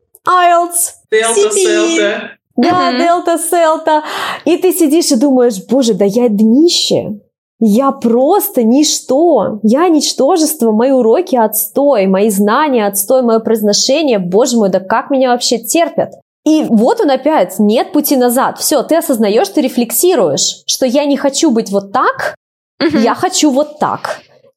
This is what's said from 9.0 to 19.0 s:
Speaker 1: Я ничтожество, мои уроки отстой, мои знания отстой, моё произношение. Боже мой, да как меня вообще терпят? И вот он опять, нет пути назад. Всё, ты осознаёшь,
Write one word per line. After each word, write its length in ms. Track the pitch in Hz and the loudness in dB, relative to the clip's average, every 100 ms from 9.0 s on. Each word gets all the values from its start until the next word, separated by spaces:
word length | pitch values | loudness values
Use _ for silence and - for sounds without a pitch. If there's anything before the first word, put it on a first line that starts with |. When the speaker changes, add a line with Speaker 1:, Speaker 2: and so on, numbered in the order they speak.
| - 262 349 262 185 214 | -2 0 2 2 0 -2
Speaker 1:
Я 260 | 214 262 370 | 0 2 2
ничтожество, 840 | 311 - - 269 359 311 - 226 | 0 0 -2 0 2 0 -2 -2
мои 180 | 214 262 | 0 2
уроки 440 | 262 226 285 359 247 | 2 2 0 0 0
отстой, 680 | 214 214 - - 285 240 190 | 0 -2 -6 0 2 2 2
мои 240 | 190 220 | 2 0
знания 560 | 196 208 247 311 247 202 | 0 0 2 0 0 -2
отстой, 360 | 196 - 262 | -4 0 0
моё 180 | 233 220 | 2 0
произношение. 800 | 226 220 208 208 - 285 302 208 | 0 -2 0 0 0 0 0 -2
Боже 380 | 175 196 262 233 | 0 0 2 2
мой, 120 | 196 | 0
да 80 | 185 | 0
как 300 | 190 226 262 | -2 -4 -2
меня 200 | 269 262 | 0 0
вообще 260 | 247 - 226 | 0 -2 -4
терпят? 520 | 233 330 330 - 131 - _ _ | -2 -2 0 -2 -6 -8 _ _
И 200 | 302 311 220 | 0 0 2
вот 320 | 220 247 466 | 2 2 2
он 100 | 339 | 0
опять, 480 | 262 294 311 185 - | 0 0 0 -2 0
нет 340 | 208 240 - | 0 0 0
пути 240 | 302 294 269 | -2 0 0
назад. 420 | 247 240 196 - | 2 0 -2 -4
Всё, 240 | - 262 | -2 -2
ты 140 | - | 0
осознаёшь, 520 | 320 | 0